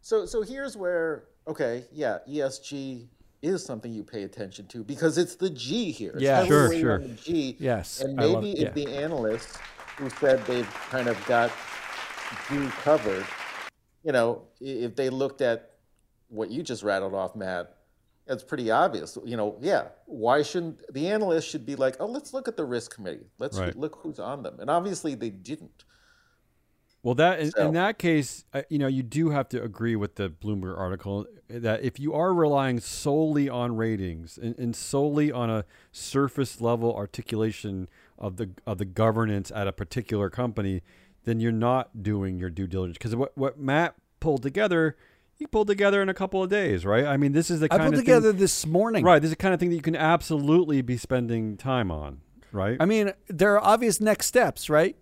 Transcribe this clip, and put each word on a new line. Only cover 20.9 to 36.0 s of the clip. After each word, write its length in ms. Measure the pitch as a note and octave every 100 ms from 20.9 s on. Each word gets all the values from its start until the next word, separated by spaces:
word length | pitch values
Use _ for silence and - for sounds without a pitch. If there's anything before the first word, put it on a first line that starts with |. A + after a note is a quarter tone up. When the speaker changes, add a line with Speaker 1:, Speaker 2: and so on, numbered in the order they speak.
Speaker 1:
the 140 | C3+ E3
analysts 360 | G#3+ G#3 E3 D#3
should 200 | D3 A#2
be 100 | C#3+
like, 200 | C3 C3
"Oh, 60 | G3+
let's 260 | B3+ -
look 140 | C4 B3
at 80 | A3
the 100 | D3
risk 300 | A#2+ - -
committee. 300 | F#2+ C2+ - _
Let's 180 | - G2+
Speaker 3:
Right. 160 | F2+ -
Speaker 1:
look 220 | D3+ -
who's 180 | - C3+
on 240 | G2+ C#3
them." 160 | G2+ -
And 100 | A#2
obviously 440 | E3 F#3+ F3+ D#3+ C3
they 140 | A#2
didn't. 540 | F#2+ F#2 D#3 D#2+ _ _ _ _ _ _ _ _ _ _ _ _ _
Speaker 3:
Well, 120 | A#2+ B2
that, 260 | E3 F3+
in, 100 | D3+
Speaker 1:
So 160 | G#2+ B2+
Speaker 3:
in 60 |
that 260 | D#3+ F#3+ A3+
case, 460 | F3 D#3 C3+ - _
uh, 80 | C#3 C#3+
you 100 | D3
know, 80 | C#3
you 160 | C3
do 280 | B2 C#3 D#3+
have 180 | D3 C3
to 120 | B2
agree 360 | A2+ G2 A#2 A2
with 180 | G2+ -
the 140 | G2
Bloomberg 480 | D#2+ G#2 G#2 F#2 F2+
article 480 | F#2 F#2 G2 G2 G#2 - _
that 340 | A#2+ A#2 A2
if 160 | B2+ -
you 140 | C#3+
are 200 | D3+ F3+
relying 460 | F3 D#3 C#3+ C3+ B2
solely 680 | - - D3+ C#3+ D#3+ D3 C#3
on 260 | B2 A#2+ A2+
ratings 600 | A2+ A2 F#2 E2 E2 -
and, 200 | A#2 A#2+
and 160 | B2
solely 560 | A#2 - C#3 D3 D3 D3+
on 200 | B2+ A#2
a 160 | A2 G2+ _ _
surface 720 | -